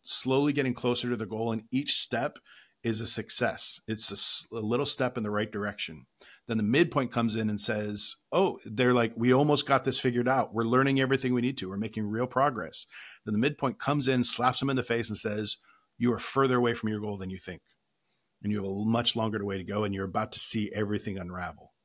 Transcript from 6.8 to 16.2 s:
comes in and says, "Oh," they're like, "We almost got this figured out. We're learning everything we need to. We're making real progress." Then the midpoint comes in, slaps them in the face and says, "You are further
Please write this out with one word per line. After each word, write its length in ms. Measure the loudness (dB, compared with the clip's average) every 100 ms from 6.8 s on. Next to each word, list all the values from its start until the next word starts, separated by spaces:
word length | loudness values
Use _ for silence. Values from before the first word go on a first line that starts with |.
| 4 2 0
comes 240 | 0 0 0
in 120 | -2
and 120 | 0
says, 560 | -2 -2 -4 -2 -4 -4 _
"Oh," 260 | 2 2 0 -6
they're 260 | 2 4
like, 200 | 4 2 2
"We 160 | 4
almost 320 | 6 6 4
got 200 | 4 2
this 160 | 2 0
figured 280 | 2 2 2
out. 240 | 2 0
We're 120 | 0
learning 360 | 2 4 4 4
everything 320 | 2 2 2
we 80 | 0
need 160 | 0 -2
to. 100 | -6
We're 80 | -6
making 340 | -4 -4 -4
real 160 | -2 -2
progress." 600 | 2 2 0 -6 -8 -10 -16 -20 -12
Then 80 | -2
the 60 | 2
midpoint 400 | 2 0 -2 -2
comes 300 | 0 0 2
in, 160 | 2
slaps 340 | 2 2 2 2
them 100 | 0
in 80 | 0
the 60 |
face 260 | 0 -2 -2
and 80 | -4
says, 420 | -4 -2 -4 -8 _ _ _ 0
"You 160 | 0
are 60 |
further 380 | 0